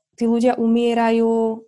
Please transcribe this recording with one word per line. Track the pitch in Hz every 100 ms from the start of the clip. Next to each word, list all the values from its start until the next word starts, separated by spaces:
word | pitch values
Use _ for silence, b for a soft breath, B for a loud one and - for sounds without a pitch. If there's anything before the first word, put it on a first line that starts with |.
| _
tí | - 233
ľudia | 233 247
umierajú, | 240 226 233 233 233 226 226 226 226 226 226